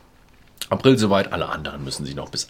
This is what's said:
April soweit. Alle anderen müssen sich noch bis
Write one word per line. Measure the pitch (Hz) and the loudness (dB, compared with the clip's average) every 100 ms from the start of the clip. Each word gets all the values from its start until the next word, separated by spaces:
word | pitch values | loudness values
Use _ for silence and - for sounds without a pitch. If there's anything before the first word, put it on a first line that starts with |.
| _ _ _ _ - _ - | _ _ _ _ -20 _ -4
April | 98 131 127 | 2 4 6
soweit. | 107 98 98 | 4 2 2
Alle | 87 78 | -2 -4
anderen | 76 76 73 | -6 -8 -10
müssen | 67 - 69 | -10 -8 -8
sich | 69 | -10
noch | - | -10
bis | - | -10